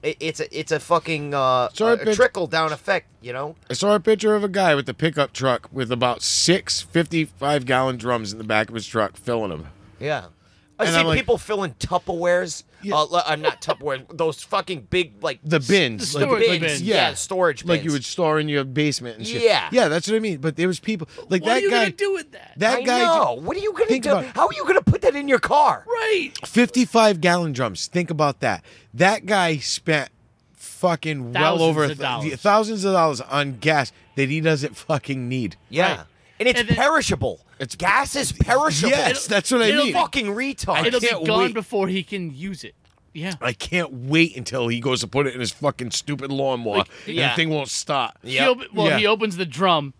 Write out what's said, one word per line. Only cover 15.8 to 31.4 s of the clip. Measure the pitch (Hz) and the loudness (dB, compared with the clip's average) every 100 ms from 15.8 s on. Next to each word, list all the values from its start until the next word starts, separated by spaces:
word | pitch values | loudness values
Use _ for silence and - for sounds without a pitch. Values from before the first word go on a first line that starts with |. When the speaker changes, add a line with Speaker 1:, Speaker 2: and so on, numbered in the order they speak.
| 143 107 190 | 4 -2 -4
Speaker 3:
The | 143 | -2
Speaker 2:
Like, | 139 | 2
Speaker 3:
storage | 226 226 | 4 4
Speaker 1:
bins. | 175 | 2
Speaker 3:
bins. | 165 143 | 0 -2
Speaker 2:
yeah. | 185 190 156 | 0 2 2
Speaker 1:
Yeah, | |
storage | 139 - 185 175 135 | 0 -6 0 0 0
Speaker 2:
Like | 170 165 | 0 0
you | 160 | 0
Speaker 1:
bins. | |
Speaker 2:
would | 143 120 | -4 -4
store | - 165 156 | -2 0 2
in | 151 | 0
your | 147 135 | -2 -2
basement | 131 151 135 123 110 | 0 0 -2 -8 -10
and | 214 | -8
shit. | 233 | 0
Speaker 1:
Yeah. | - 147 85 | 4 2 2
Speaker 2:
Yeah, | 240 196 | 2 4
that's | 160 180 | 2 0
what | 220 | -2
I | |
mean. | 220 156 | -2 -2
But | 156 143 | -4 -2
there | 175 | -2
was | 175 | -2
people, | - 220 160 - - | -4 -6 -8 -14 -2
like, | 185 | 0
Speaker 3:
What | 208 | 2
Speaker 2:
that | 233 | 2
Speaker 3:
are | |
you | 392 | 4
Speaker 2:
guy | 240 | 4
Speaker 3:
gonna | 214 | 2
do | - 403 | 0 -2
with | 381 302 | -2 -6
that? | - - - | -20 -20 -2
Speaker 2:
That | 214 247 | 0 2
Speaker 1:
I | |
Speaker 2:
guy | 254 247 240 | 2 2 4
Speaker 1:
know. | 330 185 120 | 4 2 0
Speaker 2:
ju- | |
Speaker 1:
What | 165 359 | -6 -4
are | |
you | 415 | -4
gonna | 370 440 | 0 2
Speaker 2:
think | 269 | 2
Speaker 1:
do? | 294 | 2
Speaker 2:
about | 277 262 | 0 0
it. | - | 0
Speaker 1:
How | 320 | 0
are | |
you | 605 - | 0 2
gonna | 370 | 2
put | - 370 | 4 4
that | - 285 | 2 0
in | 285 | 2
your | 254 | 2
car? | - 285 285 139 - | 4 4 4 2 -4
Speaker 3:
Right. | 466 147 - 262 - | -4 0 0 -2 -10
Speaker 2:
Fifty-five | - - 240 247 247 226 220 185 | -2 2 4 4 2 4 4 4
gallon | 175 175 170 | 2 2 0
drums. | 127 120 90 - | -2 -4 -4 -4
Think | 175 170 | -4 -4
about | 156 147 135 | 0 0 0
that. | 127 92 - - _ 113 | -4 -4 -8 -20 _ 2
That | 180 214 180 | 2 2 0
guy | 202 175 156 | 0 2 -2
spent | - - - 156 131 _ _ _ _ | -4 -6 -2 -2 -2 _ _ _ _
fucking | _ - - 185 165 156 147 123 | _ -20 -2 0 0 -4 -6 -6
well | 127 | 0